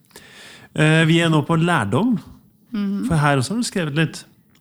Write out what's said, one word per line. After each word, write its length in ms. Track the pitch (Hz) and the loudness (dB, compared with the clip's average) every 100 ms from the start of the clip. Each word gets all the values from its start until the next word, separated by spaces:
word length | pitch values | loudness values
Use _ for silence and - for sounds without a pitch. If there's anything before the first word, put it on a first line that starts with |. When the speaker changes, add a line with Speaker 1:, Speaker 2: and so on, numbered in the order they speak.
| _ - - - - - - | _ -20 -20 -20 -20 -20 -10
Speaker 1:
Eh, 320 | - 156 160 160 | 0 2 4 4
vi 140 | 165 | 2
er 80 | 165 | 2
nå 140 | 156 135 | 2 0
på 100 | 165 | 0
lærdom, 600 | 170 170 104 127 233 208 - - _ _ _ | 0 0 0 0 0 -2 -4 -20 _ _ _
Speaker 2:
Mhm. 340 | 214 202 202 104 | -8 -6 -4 -2
Speaker 1:
for 80 | 160 | 0
her 220 | 147 139 | 2 0
også 160 | 123 | 0
har 80 | 214 | -4
du 60 | 233 | -4
skrevet 240 | 202 156 143 | -4 -4 -2
litt. 280 | 160 - - _ _ _ | -4 -4 -20 _ _ _